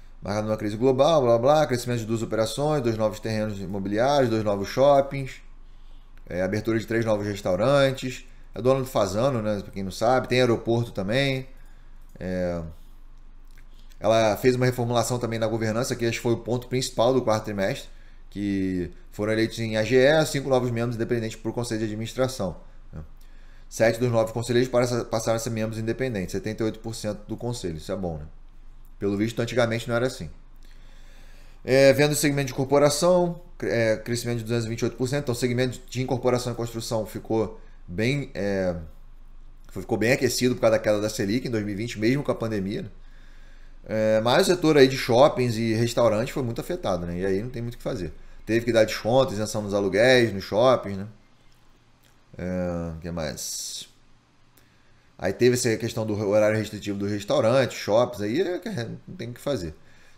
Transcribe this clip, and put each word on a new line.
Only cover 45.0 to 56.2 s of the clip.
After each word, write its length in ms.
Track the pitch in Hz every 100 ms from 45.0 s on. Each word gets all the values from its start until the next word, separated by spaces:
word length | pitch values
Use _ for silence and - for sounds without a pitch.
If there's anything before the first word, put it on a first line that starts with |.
| - 117 147 131 123 110
e 160 | 113
restaurantes 640 | 110 117 127 117 104 131
foi 80 | 151
muito 180 | 120 127
afetado, 460 | 147 180 - 180 85
né? 120 | 175
E 80 | -
aí 160 | 190
não 60 | 127
tem 140 | 117
muito 120 | 120
o 40 | 117
que 40 |
fazer. 300 | - 120 80 - - -
Teve 220 | - 113 120
que 60 |
dar 120 | 113
desconto, 480 | 107 - 107 131 131
isenção 300 | 101 104 107
nos 100 | 101
aluguéis, 600 | 101 101 95 123 127 113
nos 100 | 98
shoppings, 540 | - 101 127 120 101 98
né? 80 | 107 - _ _ - _ _ _ _ _ _ _ _ -
É, 560 | 90 92 90 85 85 80
o 40 |
que 100 | 85
mais? 800 | 85 76 - - - - - - _ _ - _ _ _ _ _ _ _ _ _ -
Aí 140 | -
teve 220 | - 120
essa 220 | 123 117 113
questão 300 | 113 117 110
do 80 | 104